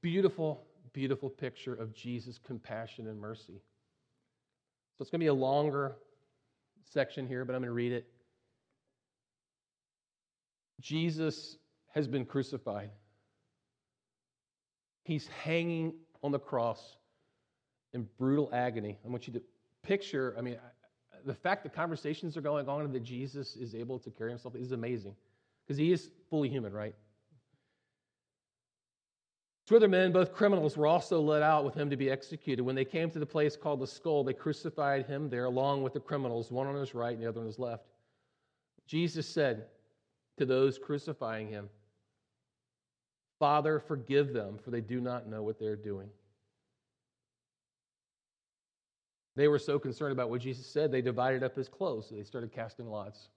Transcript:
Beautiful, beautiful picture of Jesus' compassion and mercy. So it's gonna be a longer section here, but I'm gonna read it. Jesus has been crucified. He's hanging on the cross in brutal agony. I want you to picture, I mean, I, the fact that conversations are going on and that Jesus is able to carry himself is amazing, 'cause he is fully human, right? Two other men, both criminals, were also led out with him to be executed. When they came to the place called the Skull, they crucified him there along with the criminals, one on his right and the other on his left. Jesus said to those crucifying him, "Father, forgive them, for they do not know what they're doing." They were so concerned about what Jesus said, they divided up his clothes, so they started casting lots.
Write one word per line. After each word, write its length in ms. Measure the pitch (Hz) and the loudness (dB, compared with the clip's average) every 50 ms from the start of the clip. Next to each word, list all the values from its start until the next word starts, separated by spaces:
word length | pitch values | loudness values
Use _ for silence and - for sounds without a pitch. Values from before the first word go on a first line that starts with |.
| - | 0
Beautiful, 640 | 170 165 190 196 185 170 - 160 156 147 - - _ _ _ _ 123 _ | 2 2 4 4 4 4 4 -2 -2 -2 -4 -10 _ _ _ _ -14 _
beautiful 380 | 143 135 135 139 - - 135 | -4 -2 0 -2 -2 -2 -8
picture 440 | 135 - 147 131 120 - - 131 123 | -8 -6 -8 -8 -8 -8 -10 -8 -8
of 200 | 113 113 110 107 | -6 -8 -10 -10
Jesus' 420 | - - 123 120 120 104 123 120 | -12 -8 -8 -8 -8 -8 -12 -16
compassion 720 | - _ - 131 113 - - 113 110 113 113 - - 113 | -18 _ -12 -12 -12 -10 -8 -8 -8 -8 -10 -12 -12 -12
and 120 | 110 110 104 | -12 -10 -10
mercy. 440 | 104 107 113 110 - - 87 101 _ _ _ _ _ _ _ _ _ _ _ _ _ _ _ _ _ _ _ _ _ _ _ _ _ _ _ _ | -10 -12 -12 -12 -16 -20 -20 -20 _ _ _ _ _ _ _ _ _ _ _ _ _ _ _ _ _ _ _ _ _ _ _ _ _ _ _ _
So 40 | 139 | -10
it's 80 | - | -4
gonna 100 | - 165 | -2 0
be 80 | 165 156 | 2 4
a 60 | 143 | 4
longer 600 | 135 131 131 135 147 151 151 139 143 139 135 127 - - _ _ _ _ _ _ _ _ _ _ _ _ _ _ _ _ | 4 4 2 4 4 2 2 0 0 -2 -4 -6 -10 -20 _ _ _ _ _ _ _ _ _ _ _ _ _ _ _ _
section 440 | _ - 151 135 131 - - 131 | _ 0 0 0 0 -2 -8 -6
here, 200 | 127 131 127 123 | -4 -4 -6 -4
but 80 | 123 127 | -4 -4
I'm 80 | 127 127 | -4 -2
gonna 100 | 120 120 | -2 -2
read 200 | 120 120 120 123 | 0 0 0 0
it. 200 | 120 113 - _ _ _ _ _ _ _ _ _ _ _ _ _ _ _ _ _ _ _ _ _ _ _ _ _ _ _ _ _ _ _ _ _ _ _ _ _ _ _ _ _ _ _ _ _ _ _ _ _ _ _ _ _ - | -2 -4 -8 _ _ _ _ _ _ _ _ _ _ _ _ _ _ _ _ _ _ _ _ _ _ _ _ _ _ _ _ _ _ _ _ _ _ _ _ _ _ _ _ _ _ _ _ _ _ _ _ _ _ _ _ _ -18
Jesus 760 | - - 147 160 165 170 160 156 160 156 - - - - - - _ _ _ _ _ _ - | -10 -4 -2 0 0 0 0 0 -2 -2 -2 -4 -10 -16 -18 -20 _ _ _ _ _ _ -2
has 140 | 151 147 | -2 -2
been 200 | 123 120 139 127 | 0 -2 -2 -4
crucified. 640 | - - 143 131 - - 120 - 120 101 104 101 107 104 - _ _ _ _ _ _ _ _ _ _ _ _ _ _ _ _ _ _ _ _ _ _ _ _ _ _ _ _ _ _ _ _ _ _ _ _ _ _ _ _ _ | -2 -2 -4 -2 -2 -6 -8 -6 -6 -6 -6 -8 -10 -16 -20 _ _ _ _ _ _ _ _ _ _ _ _ _ _ _ _ _ _ _ _ _ _ _ _ _ _ _ _ _ _ _ _ _ _ _ _ _ _ _ _ _
He's 220 | - - 151 - | -4 -4 -4 -4
hanging 720 | - - - - 160 160 170 170 170 170 165 160 160 165 - - _ _ - - | -6 -14 -10 -4 0 0 0 2 0 0 0 -2 -2 -4 -8 -16 _ _ -6 -2
on 100 | 143 139 | -2 -2
the 60 | 139 | -2
cross 580 | - - - 127 117 117 110 - - - - _ _ _ _ _ _ _ _ _ _ _ _ _ _ _ _ _ _ _ - | -2 -2 -2 0 0 0 -2 -4 -8 -20 -20 _ _ _ _ _ _ _ _ _ _ _ _ _ _ _ _ _ _ _ -8
in 160 | 127 117 101 _ | -8 -8 -8 _
brutal 320 | _ 127 131 139 143 147 - - | _ 2 4 4 4 2 2 0
agony. 440 | 123 123 127 113 113 104 104 101 104 _ | 0 0 0 0 -2 -4 -6 -8 -10 _
I 40 | 117 | -8
want 180 | 123 123 - | -8 -8 -8
you 80 | - 120 | -8 -8
to 80 | 117 - - _ _ _ _ _ _ - | -10 -10 -10 _ _ _ _ _ _ -2
picture, 520 | - 190 196 196 - - 143 131 127 107 113 | -2 -2 0 0 -2 -2 -2 -2 -2 -2 -4
I 20 | |
mean, 180 | 120 123 120 117 | -6 -6 -8 -10
I, 600 | - - - _ _ _ _ _ _ _ - - - | -14 -20 -20 _ _ _ _ _ _ _ -20 -14 -10
the 80 | 135 123 | -10 -10
fact 280 | - _ 175 196 196 - | -4 _ 0 0 0 -2
that 100 | 151 - | -12 -4
conversations 640 | - 160 170 165 147 - 147 156 - - 170 147 160 | -4 -4 -2 -2 -4 -4 -6 -6 -4 -6 -8 -6 -4
are 20 | |
going 280 | 139 147 147 147 139 131 | -2 0 0 0 0 -2
on 160 | 139 147 151 | -4 -2 -2
and 80 | 147 131 | -2 -4
that 60 | 131 | -4
Jesus 540 | 117 117 127 123 135 135 131 139 135 - - | -6 -6 -8 -8 -8 -8 -8 -8 -10 -10 -10
is 180 | - 127 117 107 | -10 -10 -8 -8
able 240 | 113 117 117 131 123 | -8 -8 -6 -8 -8
to 120 | - 123 | -8 -12
carry 200 | 107 - 113 113 | -10 -6 -6 -6
himself 240 | 120 120 - 127 120 | -6 -6 -10 -12 -10
is 180 | 123 127 123 127 | -8 -6 -6 -4
amazing, 420 | 117 113 120 123 117 98 98 98 _ _ _ _ _ _ _ _ _ _ _ | -4 -4 -4 -4 -4 -6 -10 -16 _ _ _ _ _ _ _ _ _ _ _
'cause 80 | 143 | 0
he 160 | 139 151 165 180 | 2 4 4 4
is 180 | 165 - - _ _ _ _ | 4 2 -6 _ _ _ _
fully 180 | - 156 147 127 | 0 0 0 2
human, 240 | 127 135 113 101 98 | 0 -2 -4 -4 -6
right? 220 | 104 107 107 107 - _ _ _ _ _ _ _ - _ _ _ _ _ _ _ _ _ _ _ _ _ _ _ _ _ _ _ _ _ _ _ _ _ _ _ _ _ _ _ _ _ _ _ _ _ _ _ _ _ _ _ _ _ | -6 -6 -8 -8 -12 _ _ _ _ _ _ _ -20 _ _ _ _ _ _ _ _ _ _ _ _ _ _ _ _ _ _ _ _ _ _ _ _ _ _ _ _ _ _ _ _ _ _ _ _ _ _ _ _ _ _ _ _ _
Two 100 | - 208 | 8 10
other 120 | 233 220 202 | 10 10 10
men, 220 | 190 185 185 185 | 8 8 6 6
both 220 | 170 185 185 180 - | 6 6 6 4 4
criminals, 420 | - 226 208 202 180 151 151 147 | 4 4 6 6 6 4 2 2
were 120 | 151 151 | 4 4
also 340 | 151 165 175 175 - 190 165 | 6 6 4 4 2 2 4
led 220 | 151 147 151 151 151 | 4 6 6 6 6
out 220 | 156 156 156 151 | 6 6 6 4
with 100 | 139 - | 2 0
him 160 | - 147 143 | 0 0 0
to 60 | 139 127 | 0 0
be 120 | 135 135 | 2 0
executed. 520 | 131 135 - - 165 151 _ - 131 117 123 | 0 0 -4 -10 -12 -8 _ -2 0 0 2
When 120 | 127 131 | 0 2
they 100 | 135 135 | 0 0
came 240 | 135 - 160 165 165 | 0 0 0 0 0
to 80 | 160 165 | 0 -2
the 80 | 147 | -4
place 300 | 143 - 160 151 151 147 | 0 2 4 4 4 2
called 240 | - - 160 147 135 | 0 -2 -2 0 0
the 60 | 135 | -2
Skull, 380 | 131 - - - 170 156 147 135 | -6 -6 -6 0 2 4 4 4
they 80 | 135 131 | 2 0
crucified 760 | - - 160 147 - - 165 156 - 147 143 139 139 131 | -2 -2 -4 -4 -2 -4 -8 -2 0 2 2 2 2 0
him 220 | 117 143 139 151 147 | -2 -4 -4 -2 -2
there 160 | 123 123 123 | -2 0 0
along 380 | 127 123 127 135 139 143 139 135 | 0 2 2 2 2 2 2 0
with 100 | 131 131 | -2 -2
the 80 | 143 | -4
criminals, 500 | - - 151 147 135 123 117 117 117 - | -6 -2 -4 -2 -2 -2 -2 -2 -4 -4
one 160 | 123 127 135 | -4 -4 -2
on 100 | 139 139 | -2 -2
his 180 | 143 139 131 - | -4 -4 -4 -4
right 180 | 120 117 117 120 | -2 -2 -2 -2
and 100 | 113 113 | -2 -4
the 60 | 117 | -4
other 120 | 110 117 | -4 -4
on 60 | 113 | -6
his 120 | 110 104 - | -8 -6 -6
left. 280 | 127 120 113 110 - _ _ _ _ _ _ _ _ _ _ _ _ _ _ _ _ _ _ _ _ | -6 -6 -6 -8 -12 _ _ _ _ _ _ _ _ _ _ _ _ _ _ _ _ _ _ _ _
Jesus 420 | - - 156 170 170 156 165 147 - | -4 -2 0 0 0 -2 -4 -6 -4
said 420 | - 165 147 135 117 107 110 - _ _ _ _ _ _ _ _ _ _ _ _ _ - | 0 2 2 2 2 -2 -6 -14 _ _ _ _ _ _ _ _ _ _ _ _ _ -2
to 80 | 143 | 0
those 320 | 127 131 131 135 139 131 - | 2 4 6 4 4 2 0
crucifying 720 | - - 147 143 - - 151 - - 113 113 110 107 107 | -6 -4 -4 -4 -4 -6 -8 -6 -4 -4 -4 -4 -6 -6
him, 220 | 107 104 101 101 104 _ _ _ _ _ _ _ _ _ _ _ _ _ _ _ _ _ _ _ _ _ _ _ _ _ _ _ _ _ _ _ _ _ | -8 -8 -10 -12 -14 _ _ _ _ _ _ _ _ _ _ _ _ _ _ _ _ _ _ _ _ _ _ _ _ _ _ _ _ _ _ _ _ _
"Father, 420 | 151 143 147 151 143 156 156 147 | 4 4 4 4 4 4 2 0
forgive 520 | - - 156 135 117 117 135 143 147 135 - | 0 -2 -6 -6 -2 2 4 4 4 4 2
them, 260 | 120 104 98 101 117 | -2 -4 -4 -8 -10
for 120 | - 127 | -8 -4
they 100 | 120 117 110 | -4 -4 -4
do 180 | 101 123 127 | -2 -4 -2
not 260 | 120 123 123 123 113 | -2 -2 -4 -6 -6
know 160 | 110 110 110 107 | -8 -8 -4 -4
what 160 | 107 110 - | -4 -4 -2
they're 180 | 113 107 107 | -2 -4 -4
doing." 360 | 104 107 107 101 98 98 101 104 _ _ _ _ _ _ _ _ _ _ _ _ _ _ _ _ _ _ _ _ _ _ _ _ _ _ _ _ _ _ _ _ _ _ _ _ _ _ _ _ _ _ _ _ _ _ _ _ _ _ _ _ _ _ _ _ _ _ _ _ _ _ _ _ | -4 -4 -6 -6 -6 -8 -12 -18 _ _ _ _ _ _ _ _ _ _ _ _ _ _ _ _ _ _ _ _ _ _ _ _ _ _ _ _ _ _ _ _ _ _ _ _ _ _ _ _ _ _ _ _ _ _ _ _ _ _ _ _ _ _ _ _ _ _ _ _ _ _ _ _
They 140 | 131 143 147 | 4 6 6
were 100 | 147 139 | 6 6
so 200 | 143 - 143 143 | 2 2 0 0
concerned 340 | - 151 120 - 156 143 135 | 0 -2 -4 -2 -2 -2 0
about 180 | 127 127 113 | 0 0 0
what 120 | 117 123 120 | -2 -2 -2
Jesus 240 | 135 131 123 127 | -4 -6 -8 -10
said, 260 | - - 151 151 151 131 | -4 0 2 2 2 2
they 100 | 131 123 | 2 2
divided 400 | 127 120 113 123 131 131 131 131 | 0 2 2 2 2 2 2 0
up 140 | 127 - | -2 -2
his 120 | 139 131 - | -4 -6 -6
clothes, 400 | - - 190 180 131 110 104 - | -6 -4 -2 -2 -2 -4 -6 -10
so 60 | 117 | -12
they 80 | 104 104 | -12 -12
started 300 | 101 - 127 117 113 - | -10 -8 -8 -8 -8 -8
casting 340 | - 113 110 - - 123 | -8 -10 -10 -10 -12 -12
lots. 440 | 113 107 104 101 - 104 - - - _ | -8 -8 -8 -8 -10 -14 -18 -20 -20 _